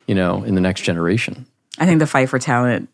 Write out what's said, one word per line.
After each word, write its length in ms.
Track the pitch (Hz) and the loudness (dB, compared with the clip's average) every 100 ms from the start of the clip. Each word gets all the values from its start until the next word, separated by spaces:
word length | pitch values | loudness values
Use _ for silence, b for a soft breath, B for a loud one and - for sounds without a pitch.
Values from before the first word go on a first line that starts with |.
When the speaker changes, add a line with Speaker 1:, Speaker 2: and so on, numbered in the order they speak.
| - | -2
Speaker 1:
you 80 | |
know, 280 | 95 90 98 | 0 0 -2
in 100 | 110 | -2
the 60 | 95 | 0
next 220 | 90 92 | 0 -2
generation? 640 | - 85 85 120 - - 123 _ _ - | -2 0 0 0 -2 -10 -18 _ _ -2
Speaker 2:
I 80 | 180 | 2
think 120 | 160 | 4
the 60 | 151 | 2
fight 220 | 139 131 | 0 0
for 100 | 127 | -2
talent, 520 | 143 123 123 110 - | 0 0 2 0 -4